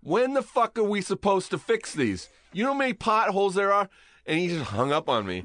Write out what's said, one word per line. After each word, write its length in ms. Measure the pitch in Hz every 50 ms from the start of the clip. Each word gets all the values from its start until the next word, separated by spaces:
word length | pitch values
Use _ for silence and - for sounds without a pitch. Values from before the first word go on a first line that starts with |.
When 320 | _ 135 151 208 247 262 269
the 80 | 277
fuck 360 | 262 - - - 233 220 - -
are 40 |
we 180 | 220 202 214 208
supposed 500 | 190 - 196 185 - 208 202 190 185 -
to 80 | - 165
fix 340 | - - 226 220 - -
these? 360 | - - 139 117 98 90 - - _ _ _ _
You 120 | - 170 208
know 80 | 269
how 60 | 277 277
many 160 | 277 262 233
potholes 600 | - - 233 220 214 226 190 202 190 196 202 185
there 180 | 190 202 196
are? 160 | 202 202 202 190 _ _ - - _ _ _
And 120 | - 156 160
he 100 | 180 180
just 220 | 170 165 143 101
hung 220 | 101 101 123 139
up 160 | 143 151 160 -
on 180 | 139 117 104
me. 180 | 98 90 90